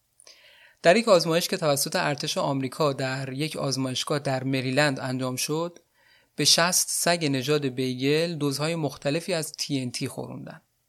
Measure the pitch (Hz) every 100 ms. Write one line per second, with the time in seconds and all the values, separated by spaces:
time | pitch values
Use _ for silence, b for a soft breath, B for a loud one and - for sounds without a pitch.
0 | _ _ B B B B B B - 196
1 | 226 185 165 165 180 202 156 143 156 185
2 | 156 143 151 - 151 135 131 - 151 135
3 | 131 135 135 131 156 - 143 127 131 127
4 | - 151 143 131 131 135 127 131 147 131
5 | 127 127 127 127 - 156 170 - _ b
6 | b b b - 147 - 170 180 - -
7 | - 175 151 135 127 151 139 123 131 127
8 | 135 151 170 165 143 135 151 170 147 -
9 | 143 156 165 170 151 - - 139 127 -
10 | 131 - 123 127 135 160 _ _